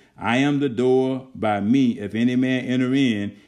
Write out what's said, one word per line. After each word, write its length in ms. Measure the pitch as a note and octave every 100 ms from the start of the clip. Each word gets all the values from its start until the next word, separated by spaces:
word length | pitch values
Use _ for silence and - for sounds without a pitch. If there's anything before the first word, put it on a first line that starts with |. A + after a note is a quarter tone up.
| _ -
"I 220 | G2 B2
am 220 | C#3+ C#3+
the 100 | C#3+
door. 600 | A2 B2+ C3 C3 C3 B2+
By 280 | F#2 G#2+ G#2
me, 360 | G2+ C3+ B2+ G2
if 140 | G2+
any 220 | A2 A#2+ B2+
man 300 | C3 B2+ B2
enter 280 | B2+ B2+
in, 420 | C3+ C3 G#2+ G2+ -